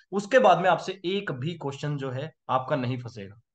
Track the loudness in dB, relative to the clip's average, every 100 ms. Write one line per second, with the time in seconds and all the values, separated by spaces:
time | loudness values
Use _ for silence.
0 | _ -6 2 6 6 6 4 2 0 -8
1 | -4 -4 -4 -6 -8 -6 -8 -6 -6 -4
2 | -6 -6 -10 -12 -2 -2 0 -2 -2 -6
3 | -8 -14 -16 -18 _